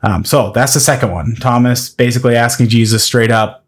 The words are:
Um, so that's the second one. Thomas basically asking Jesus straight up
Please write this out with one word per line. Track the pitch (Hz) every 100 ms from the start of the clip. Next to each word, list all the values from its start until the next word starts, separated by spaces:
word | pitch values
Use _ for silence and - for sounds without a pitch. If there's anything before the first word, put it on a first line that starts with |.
Um, | 110 92 95
so | 143 104
that's | 104 131
the | 151
second | 131 135 110
one. | 87 76 113
Thomas | 131 120 123 123 -
basically | - 123 120 127 117
asking | 117 - 120
Jesus | 117 113 110
straight | - 123 113
up | 113 107 -